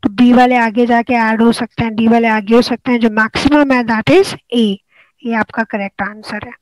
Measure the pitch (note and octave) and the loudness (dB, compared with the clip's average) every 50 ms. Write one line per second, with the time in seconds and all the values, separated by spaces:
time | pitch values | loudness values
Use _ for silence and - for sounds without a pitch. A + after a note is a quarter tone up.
0 | _ A#3+ G3+ G3 B3 A#3+ B3 B3 B3+ B3 B3+ B3 A#3 A3+ G#3 A#3 A#3+ A#3 A#3+ A#3 | _ -8 0 2 2 4 6 4 4 4 2 0 0 -2 0 0 0 2 2 0
1 | A#3 - B3 A#3 A3+ A3 A3 A3 A3+ A#3 A#3 - B3 A3 _ - A#3 A3+ A3 G#3+ | 0 0 -2 -2 0 0 0 2 2 0 2 0 -4 -10 _ -6 -6 -6 -2 -2
2 | A3+ A3+ A3+ A#3 A3+ A3+ A3 G#3+ G#3 F#3+ A3+ A#3+ A#3 - B3 A3+ _ - B3 A#3+ | 0 2 2 2 2 0 0 -2 -2 2 2 2 2 2 -4 -6 _ -4 -2 0
3 | A3+ A#3 G#3+ G#3+ A3 G#3 - - - C#4+ D4 D4 D4 C#4 C4 B3 A#3+ A3 A#3 A3 | 0 0 0 0 -2 -2 -2 -2 0 2 2 2 2 2 2 0 0 -2 -2 -2
4 | A3 - C#4 F4+ G4 G4 - - _ _ - A#3+ A3+ G#3+ G3 - _ _ _ _ | 0 2 4 4 4 2 -2 -14 _ _ -2 0 0 0 0 -4 _ _ _ _
5 | _ _ _ _ _ A#3+ A#3 A3 G#3+ _ - - A3+ _ - G#3+ G3+ G3 _ - | _ _ _ _ _ -6 -4 -4 -4 _ -4 -8 -6 _ -6 -8 -8 -8 _ -10
6 | G#3 F#3+ G#3 G#3+ G#3 - - G#3 G#3 A#3+ A#3+ _ | -10 -10 -10 -14 -16 -14 -12 -12 -12 -14 -18 _